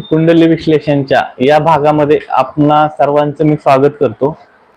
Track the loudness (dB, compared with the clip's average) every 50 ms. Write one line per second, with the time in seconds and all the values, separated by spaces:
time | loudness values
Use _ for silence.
0 | -4 -2 -2 0 2 2 2 4 2 2 0 0 0 -2 -2 0 0 -2 -2 -2
1 | -2 0 0 -2 -2 -4 -4 -2 0 2 2 2 2 2 0 2 2 0 0 2
2 | 2 0 0 -2 -2 -4 -4 -4 -4 -2 -2 -2 0 2 2 2 0 0 -2 -2
3 | -2 0 0 0 -2 -2 -2 -2 -2 0 -2 0 0 2 2 2 2 0 0 -2
4 | -4 -4 -2 -4 -6 -6 -6 -8 -16 _ _ _ _ _ _